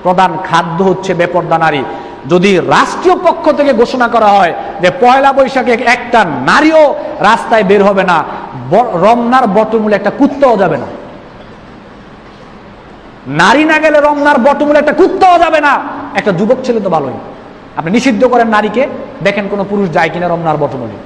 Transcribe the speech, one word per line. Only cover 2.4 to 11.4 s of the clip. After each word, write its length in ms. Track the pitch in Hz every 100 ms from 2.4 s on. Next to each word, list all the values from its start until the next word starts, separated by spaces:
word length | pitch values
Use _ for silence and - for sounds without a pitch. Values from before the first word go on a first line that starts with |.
| 190 185
রাষ্ট্রীয় 580 | 131 156 269 - 349 359
পক্ষ 360 | 349 - 320
থেকে 220 | 269 285
ঘোষণা 340 | 233 247 262 240
করা 200 | 226 214
হয় 260 | 202 175 143 - -
যে 100 | 175 175
পয়লা 340 | 240 262 277
বৈশাখে 380 | 277 262 254 240
একটা 520 | 233 247 240 - 233
নারীও 720 | 190 135 131 - 302 320 294 - - -
রাস্তায় 440 | 185 226 - 226
বের 200 | 196 208
হবে 200 | 196 196
না, 200 | 185 170 143 - - 131 123
ব-, 280 | 180 240 175
রমনার 500 | 190 240 233 254 247
বটমূলে 480 | 196 214 226 214 202
একটা 140 | 202
কুত্তাও 480 | 196 277 - 277 220
যাবে 200 | 185 143
না, 80 | 123 - - - - -